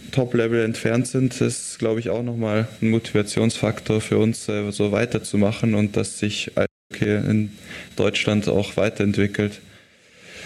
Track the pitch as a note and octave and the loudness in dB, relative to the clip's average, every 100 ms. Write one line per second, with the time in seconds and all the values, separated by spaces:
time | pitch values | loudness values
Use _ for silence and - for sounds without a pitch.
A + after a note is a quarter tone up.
0 | - - B2 A#2+ A2+ A#2 A2 A2+ A2+ A#2 | -4 -2 0 2 2 2 0 0 0 0
1 | B2+ C3 C3 - A#2 A#2+ - - A2+ A2 | 0 0 0 2 -2 -2 -10 -4 -2 0
2 | A#2 G#2+ A#2+ A#2 A2 G#2+ A2 - A2+ A2+ | -2 -4 -4 -2 0 0 0 0 2 2
3 | - A2 G#2 - A2+ - G#2+ G#2+ - A2 | 2 0 0 2 2 2 -2 -2 0 0
4 | - G#2 A2 A2+ - G#2 G#2 G2+ G#2 G2+ | 2 2 4 0 -4 -4 -2 0 2 2
5 | G2 - - G#2 G2+ A2 A#2 G#2 G#2 G#2 | 0 -2 -2 2 2 2 0 2 2 0
6 | G#2 - G#2 G#2 - - G2+ _ _ - | -2 -2 -4 -4 -4 -2 -2 _ _ -4
7 | G#2+ G#2 G#2 G#2+ G#2+ - - - - - | 0 0 2 0 0 -8 -16 -16 -10 0
8 | G2+ G2+ - G#2+ - F#2+ G2+ - G2+ - | 0 2 0 2 2 0 0 0 0 2
9 | G2+ G2+ G2+ - G#2 - - - _ _ | 0 2 0 0 -2 -4 -20 -20 _ _
10 | _ - - - | _ -20 -20 -18